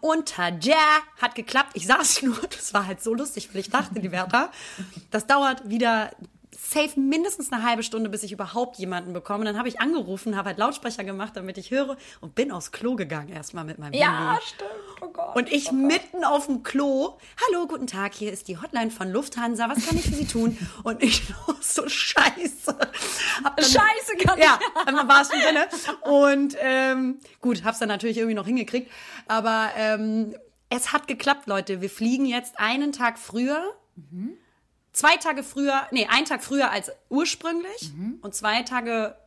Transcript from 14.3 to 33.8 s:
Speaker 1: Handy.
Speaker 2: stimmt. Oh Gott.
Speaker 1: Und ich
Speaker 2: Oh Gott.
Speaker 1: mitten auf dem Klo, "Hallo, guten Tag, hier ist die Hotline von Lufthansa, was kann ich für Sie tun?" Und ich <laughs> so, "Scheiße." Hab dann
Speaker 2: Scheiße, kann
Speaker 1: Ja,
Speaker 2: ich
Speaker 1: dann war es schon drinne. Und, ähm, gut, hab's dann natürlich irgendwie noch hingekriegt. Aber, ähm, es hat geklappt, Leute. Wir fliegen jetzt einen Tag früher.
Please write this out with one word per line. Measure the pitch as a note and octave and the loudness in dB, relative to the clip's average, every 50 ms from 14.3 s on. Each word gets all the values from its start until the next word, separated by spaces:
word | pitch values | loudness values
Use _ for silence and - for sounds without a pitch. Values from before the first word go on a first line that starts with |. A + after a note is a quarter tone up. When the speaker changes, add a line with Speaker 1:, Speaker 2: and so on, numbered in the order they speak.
Speaker 1:
Handy. | - A#4 A#4 - | 0 0 -2 -4
Speaker 2:
stimmt. | - - G4 G4+ A4 G#4+ G4+ G4 G4 - | -12 -12 -12 -12 -12 -12 -14 -18 -16 -14
Oh | - F4 | -14 -14
Gott. | - - - - - | -8 -8 -8 -4 -2
Speaker 1:
Und | A#3+ B3 B3 | -2 -2 2
ich | D4 C#4+ C#4+ - | 0 0 0 0
Speaker 2:
Oh | - | 0
Gott. | C4 C4+ C#4 | 2 4 4
Speaker 1:
mitten | D#4+ F#4 - - - F4+ E4 | 4 2 0 -4 -8 -2 0
auf | - C#4+ C#4+ C#4+ D4 | 2 2 2 2 0
dem | C#4 A#3+ - | -4 -4 -4
Klo, | - - C4+ C#4+ C#4+ C4+ C4 C4+ - - - - - - - A#4 B4+ | -2 0 2 2 2 2 2 0 -2 -4 -10 -20 -20 -6 -2 2 2
"Hallo, | F#4+ F4 F4 D4 | 2 2 0 -2
guten | D#4+ D4 - B3 | -4 -6 -6 -6
Tag, | - F#3+ G3 G3+ - | -4 -4 -4 -4 -4
hier | - G#3+ G#3 | -6 -8 -6
ist | F#3+ G3 - - | -6 -8 -10 -10
die | F#3 D#3+ | -10 -10
Hotline | G#3 D#4 - B3 A3+ A3 | -10 -6 -2 -2 -2 -2
von | A3+ - - F#3+ | -2 -4 -6 -2
Lufthansa, | F#3 A3 C#4+ C#4+ - - A#3+ A#3 A#3+ G#3+ A#3 A3+ | -2 -2 -2 -2 -6 -4 -2 -2 0 0 0 0
was | C#4 C4+ A3 | 0 -2 -2
kann | E4 E4 E4 | 0 0 2
ich | E4+ | 2
für | - - | 0 0
Sie | C#4+ D4+ | 0 -2
tun?" | - - A#3 A3+ A#3 A3+ - F3+ - - - G3+ | -2 0 2 2 2 0 0 -6 -10 -10 -8 -6
Und | - A3+ A3+ - | -6 -2 2 2
ich | B3 - - - - F#3+ - - | 4 4 2 0 -4 -10 -10 -4
<laughs> | - D4+ - | -4 -4 -4
so, | - - - - - C#4+ | -2 -2 -2 -2 -2 -2
"Scheiße." | - - - - - D#4 C#4 D#4 - - F4 E4 - - - - - - - - - - - - - - - - - - C4+ | -2 -2 -2 0 4 4 4 4 4 2 -6 -6 -6 -4 -6 -6 -2 -2 -2 -4 -4 -8 -6 -6 -4 -4 -2 -2 -2 0 -2
Hab | C#4+ C#4 - | -2 2 4
dann | D4+ | 4
Speaker 2:
Scheiße, | C4+ C4 - G#4 G#4+ A4 A4+ - - A4 E4+ F#4+ | 6 6 8 6 6 4 2 -2 -4 -2 2 4
kann | - F#4+ - | 4 6 8
Speaker 1:
Ja, | D#4 D#4 C4 - G#4 A#4 - D#4 | 8 8 8 6 4 -2 0 0
Speaker 2:
ich | F4+ | 0
Speaker 1:
dann | - C4+ C#4+ C#4 A#3+ | 2 2 0 6 8
war | C#4 C#4 | 8 8
es | C#4 C#4+ | 8 6
schon | D4+ F#4 | 2 2
drinne. | E4+ D#4 D#4 D4 D#4 G4 - E4 - - D4+ G4+ | 4 4 6 4 2 2 -2 -8 -6 -6 -6 -4
Und, | - - C#4+ C#4+ C#4+ C#4+ C#4 C#4 C#4 C#4 C#4 - | 0 4 6 8 8 8 6 4 2 0 0 0
ähm, | A#3+ C4 C4 C4 C4 C4 C4 C4 C4 B3+ C4 C#4 - - - _ | 0 2 2 2 2 2 2 0 0 -2 -4 -6 -10 -20 -20 _
gut, | - B3 A#3+ F3+ E3 | 0 0 0 0 0
hab's | G#3+ A3+ A3+ | -2 -2 0
dann | A#3+ G#3+ | -2 -2
natürlich | G#3 G3 - A#3 A3 A#3 | -2 -2 -2 -2 0 0
irgendwie | A3+ A3+ A3 | 0 0 0
noch | G#3 G3 F#3 | -2 -2 0
hingekriegt. | A#3+ B3+ A3 - - B3 B3 - - - - - - - - _ | 0 0 -2 0 -2 -4 -4 -4 -14 -20 -18 -16 -18 -18 -6 _
Aber, | G#3+ A3+ G#3 A3+ A3 A3 A3 A3 - - | -2 0 2 2 2 2 0 0 -2 -2
ähm, | A3 G#3+ G#3+ G#3+ A3 A3 A3 A3 A3 G#3+ G#3+ - - - _ _ _ _ | 0 0 0 0 0 0 0 0 -2 -2 -4 -14 -18 -20 _ _ _ _
es | A#3+ B3 B3 - - | -4 -4 -2 -2 -2
hat | D4 C#4+ - | -4 -2 -4
geklappt, | C#4 - - C#4 C#4+ C#4 C#4+ - | -8 -4 0 0 0 0 0 -4
Leute. | G3+ G3 F#3+ - G3 F#3 | -4 -4 -2 -4 -4 -4
Wir | F3+ G3 | -4 -8
fliegen | - - A3 A3+ B3 C4 C#4 | -6 -2 0 2 2 2 2
jetzt | C4 A#3+ B3 A#3+ - - - | 0 0 -2 -4 -6 -6 -2
einen | G#3 G#3+ A#3+ C4+ C#4+ D4 C#4 | -2 0 0 0 0 -2 -2
Tag | C#4 B3+ A#3 A#3 - | 0 0 0 0 -2
früher. | - - - A3 B3 C4 C#4+ D4+ F4 G4 G#4+ - | -14 -6 -4 -2 0 0 0 -2 -2 -4 -8 -10